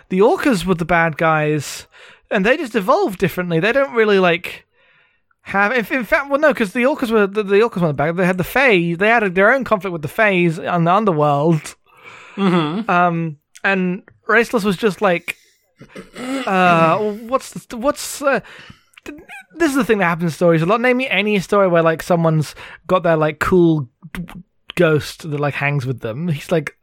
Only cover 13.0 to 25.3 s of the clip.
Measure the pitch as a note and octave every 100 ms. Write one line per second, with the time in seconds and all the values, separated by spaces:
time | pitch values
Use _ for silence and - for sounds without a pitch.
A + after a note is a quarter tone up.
13 | F3 E3 E3 D3 _ - G3+ G3 F3+ F#3
14 | - _ - A3 A3+ A#3+ G3+ F3 A3+ E3+
15 | G3+ F3 - - _ _ _ _ - -
16 | - - B3+ C4+ A#3 F#3+ F3+ E3 E3 F#3
17 | G#3+ G#3 A#3 C4 - F3 - A#3+ C4 C#4+
18 | - - C#4 A#3+ - - - - _ _
19 | - D4+ - G5 - D#4+ E4 C4+ G#3+ G#3
20 | E3+ E3+ F3 - F3 E3 E3 A#3 B3+ B3
21 | C4 F#3+ G#3 G#3 - G3+ F#3+ E3+ D#3+ D#3+
22 | - F3 E3 D#3 C#3+ - - - - F#3
23 | E3+ D#3+ D#3 D3+ - F#3 E3+ D#3 C3 _
24 | E3 - E3+ F3+ - _ _ - E3+ D3+
25 | - - E3